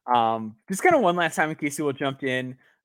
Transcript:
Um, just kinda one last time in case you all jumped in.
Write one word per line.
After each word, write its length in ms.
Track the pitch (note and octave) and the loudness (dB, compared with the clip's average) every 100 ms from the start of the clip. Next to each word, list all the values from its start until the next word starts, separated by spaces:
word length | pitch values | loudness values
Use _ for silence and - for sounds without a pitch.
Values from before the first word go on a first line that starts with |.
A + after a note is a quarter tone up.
| B2+ | 0
Um, 480 | B2 A2+ A2+ A2 A2+ - | 2 2 0 -6 -12 -10
just 140 | F#3+ | 0
kinda 160 | F#4 D#4 | 4 4
one 160 | F#3 F3 | 4 2
last 200 | D#3+ - | 0 0
time 140 | D#3 | -2
in 60 | D#3 | -2
case 220 | D3 D3+ | -6 -4
you 80 | D3 | -4
all 80 | |
jumped 300 | C#3 C#3 C3+ | -2 -4 -4
in. 340 | C3 B2+ B2+ B2+ _ _ | -4 -4 -6 -12 _ _